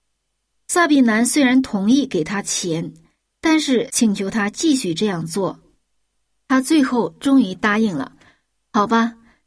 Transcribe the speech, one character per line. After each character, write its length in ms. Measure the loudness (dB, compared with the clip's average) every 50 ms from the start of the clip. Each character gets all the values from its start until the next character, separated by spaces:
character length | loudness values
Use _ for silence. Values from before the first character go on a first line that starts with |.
| _ _ _ _ _ _ _ _ _ _ _ _ _ -4
萨 200 | -2 0 2 4
比 140 | 4 4 4
南 240 | 4 2 2 0
虽 180 | 0 2 2 2
然 160 | 4 4 2
同 300 | 2 0 -2 -2 0 2
意 160 | 2 2 2
给 180 | 0 -2 -4 -4
他 160 | -2 -4 -6
钱， 540 | -6 -6 -6 -6 -4 -4 -4 -4 -6 -8 -12 -16 _ _ _ _ _ _ _ _ 0
但 180 | 0 2 2
是 300 | 2 0 0 0 0 -2 -2
请 220 | 0 2 2 2
求 160 | 0 -4 -4
他 180 | -4 -4 -4 -4
继 260 | -4 -2 0 0 0
续 200 | 0 0 -4 -4
这 100 | -2 -2
样 220 | -2 -2 -4 -6
做。 340 | -6 -4 -4 -4 -4 -6 -10 _ _ _ _ _ _ _ _ _ _ _ _ _ _ _ _ _ -2
他 140 | 0 0 0
最 200 | 2 2 2 2
后 280 | 2 0 -2 -2 -4 -6 -4
终 220 | 0 2 4 4 4
于 120 | 2 -2
答 240 | -2 -2 0 0 2
应 160 | 0 -2 -2
了。 220 | -6 -8 -10 -14 _ _ _ _ _ _ _ _ _ _ _ -2
“好 140 | -2 0
吧， 280 | 2 2 0 0 -2 -4 -10 _ _ _ _ _